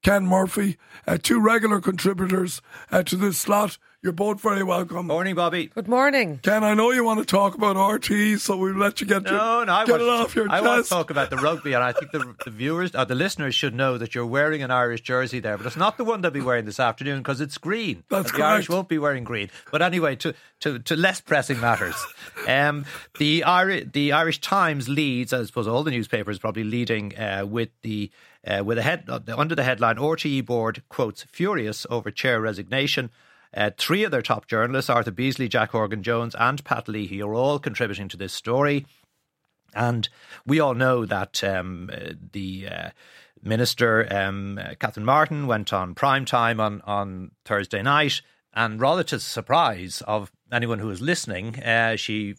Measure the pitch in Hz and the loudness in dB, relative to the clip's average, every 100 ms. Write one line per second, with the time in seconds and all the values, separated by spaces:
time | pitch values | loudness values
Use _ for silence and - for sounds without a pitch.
0 | - 202 185 185 190 214 202 170 _ - | 4 4 4 2 2 0 -2 -2 _ -12
1 | - 170 - 240 214 226 214 202 175 185 | -2 -2 2 4 6 4 4 2 0 0
2 | 180 190 185 185 180 - _ - - 185 | 0 0 0 0 0 -6 _ -20 -2 0
3 | 170 180 202 170 - 208 208 - _ _ | 2 0 0 0 2 2 2 -4 _ _
4 | 180 165 208 202 220 196 185 180 175 175 | -4 0 0 0 0 0 2 0 0 -6
5 | 175 160 190 175 170 175 127 - 190 247 | -2 0 0 0 0 0 -4 -6 0 4
6 | 277 277 196 143 190 214 214 214 226 254 | 4 4 0 0 2 4 4 4 4 4
7 | 233 220 - 190 202 190 208 190 196 214 | 4 2 2 4 4 4 2 4 4 2
8 | - 208 214 208 - 190 190 190 202 202 | 0 2 4 2 0 0 0 2 0 0
9 | 208 196 190 196 226 233 220 180 226 240 | 2 2 2 0 2 2 4 2 4 2
10 | 240 240 226 - 208 175 220 240 233 180 | 2 2 2 0 2 4 4 4 2 0
11 | 151 143 131 127 143 165 147 127 123 120 | 0 0 0 0 0 0 0 2 2 0
12 | 139 156 127 110 - 107 131 165 180 - | -4 -6 -6 -8 -14 -6 -4 -2 -2 -2
13 | 123 127 185 - 143 120 143 120 135 123 | -2 0 -2 -2 -2 0 -2 0 -2 0
14 | 113 123 117 131 147 156 131 127 123 117 | -4 -6 -2 0 0 0 0 0 0 -2
15 | - 127 127 123 107 104 110 135 196 214 | -2 -2 -2 -4 -4 -4 -6 0 -2 0
16 | 226 226 175 143 127 120 107 101 123 113 | -4 0 0 -2 0 0 -2 -2 -2 0
17 | 139 139 127 131 143 - 151 220 214 95 | -4 -4 -4 -4 -4 -6 -6 -4 -4 -6
18 | - 196 190 - 151 160 185 180 185 156 | -2 -2 0 0 4 4 2 -2 0 0
19 | 147 135 117 117 101 - - 151 175 180 | 0 0 -4 -4 -6 -10 -4 0 2 2
20 | 160 135 160 123 - _ 151 127 120 160 | 0 0 -6 -8 -14 _ -4 -4 -2 2
21 | 185 185 - 147 127 127 117 110 90 - | 2 0 0 0 2 0 2 2 0 -4
22 | - - - - - 131 147 147 143 - | -8 -12 -18 -8 0 2 2 0 -8 -14
23 | - - 147 160 147 180 190 190 131 143 | -18 -2 2 2 4 4 2 0 -4 -2
24 | 143 147 165 - - 196 175 143 120 143 | 2 2 2 0 0 2 2 0 -2 0
25 | 147 123 120 127 110 - 107 117 156 123 | 0 0 -2 -2 -2 -4 0 0 0 -2
26 | 107 113 101 98 110 101 107 120 120 110 | -2 -4 -4 -4 -4 -4 -4 -2 -2 -2
27 | 104 98 110 98 101 113 113 _ 113 107 | -4 -6 -4 -4 -4 -4 -4 _ -8 -6
28 | 101 _ - _ - 101 101 117 113 175 | -6 _ -20 _ -4 -2 0 0 0 -2
29 | - - - 117 151 160 127 123 117 113 | -6 -10 -8 -2 -2 0 0 2 2 2
30 | 143 160 151 135 123 120 110 110 - - | 0 -2 -2 -2 0 0 0 -4 -12 -2
31 | 120 104 - - 180 190 107 104 - 120 | -2 -2 -16 -4 -2 0 -4 -6 -6 -6
32 | 107 - 131 117 110 98 101 135 139 - | -6 -2 0 2 0 -4 -4 -2 0 -2
33 | 120 _ _ _ _ - 107 - - 185 | -4 _ _ _ _ -2 -2 0 0 0
34 | 214 139 107 110 - 113 117 131 - 120 | 2 0 0 -2 0 0 2 0 2 2
35 | 117 92 131 127 123 120 110 113 107 107 | 2 -2 -2 -2 0 0 0 0 -2 -2
36 | 95 117 117 - 120 143 - 117 - 107 | -2 -2 -2 0 0 0 -2 -4 -2 -6
37 | 101 98 104 110 131 147 143 104 113 98 | -6 -6 -4 0 2 0 -2 -4 -4 -4
38 | 98 90 95 - - 123 143 143 139 _ | -8 -10 -8 -8 -2 2 2 0 -4 _
39 | _ _ _ _ _ _ _ 104 120 120 | _ _ _ _ _ _ _ -2 0 0
40 | 104 _ - - - 151 147 120 131 127 | -2 _ -20 -16 0 2 2 4 2 2
41 | 107 101 98 - 98 95 92 90 90 - | 0 -2 -2 -4 -2 -2 -4 -10 -12 -12
42 | 82 80 90 104 95 95 98 87 82 - | -12 -14 -14 -10 -8 -10 -10 -10 -12 -14
43 | - - - _ - 110 120 - 120 110 | -20 -20 -20 _ -2 2 2 4 4 4
44 | 110 98 98 98 98 98 98 - 113 107 | 2 0 -2 -4 -8 -8 -10 -6 -6 -2
45 | 107 143 151 151 143 110 - 101 92 85 | 2 4 4 0 0 -2 0 -2 -2 0
46 | 139 135 127 127 117 113 107 104 - 101 | 2 2 2 2 2 2 0 -2 -4 -4
47 | 101 92 90 _ - 101 98 104 113 143 | -4 -8 -12 _ -2 -2 0 -2 2 2
48 | 147 - - _ _ 110 113 110 131 175 | 2 0 -8 _ _ -2 -2 2 2 2
49 | 165 123 - - - 143 156 98 90 - | 0 -4 -6 -8 0 2 2 0 -8 -10
50 | - 107 98 _ _ 120 117 110 107 92 | -4 -4 -4 _ _ -2 -2 -2 -4 -6
51 | 135 175 - 92 110 117 117 113 113 110 | -4 -4 -4 -8 -8 -8 0 2 2 0
52 | - 107 104 | -4 -4 -4